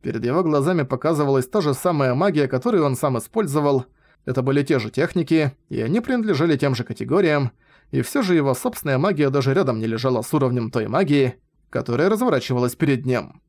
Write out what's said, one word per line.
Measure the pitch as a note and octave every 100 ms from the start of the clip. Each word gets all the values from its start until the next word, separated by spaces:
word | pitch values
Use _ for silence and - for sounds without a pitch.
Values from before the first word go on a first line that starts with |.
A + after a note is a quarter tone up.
Перед | C3 A2+
его | A#2+ D#3
глазами | F3 D3 C#3+ F3+
показывалась | C#3 C3 D3+ D#3 C#3+ C3+ B2+
та | G#3+
же | D3+
самая | C3 F3+ D#3 C3
магия, | B2 G3 D3+ C#3
которую | C3 A#3+ G#3 D3
он | B2+
сам | D3 B2
использовал. | - A3+ F#3 D3 C#3+ C3+ - _ _ _ -
Это | C3
были | C3 C#3
те | C#3 C#3
же | A2
техники, | - E3+ F3 D3+ E3 D3 - _
и | -
они | A2+ G3+
принадлежали | A#3 B3 G#3+ C#3+ E3+ C#3+
тем | C#3+
же | A#2+ A#2+
категориям, | A2+ - E3+ F3 D3 C3 _ _ _ _
и | C3+
всё | A#2+ C#4+
же | G3+ E3+
его | C#3
собственная | B2 B2+ - D3+ C3
магия | F3+ D#3 C#3+
даже | C#3 C3
рядом | D3 C#3 A2
не | A2+
лежала | A2+ C3 A#2+
с | A2
уровнем | D3+ C3 B2 A2+
той | A#2+ G#2+
магии, | C3 F3 C#3+ B2+ - _ _ _
которая | A#2 A#2 A#2+ F3
разворачивалась | G#3+ B3+ C#3+ - B2 B2 -
перед | D#3 C3 B2+
ним. | B2 - -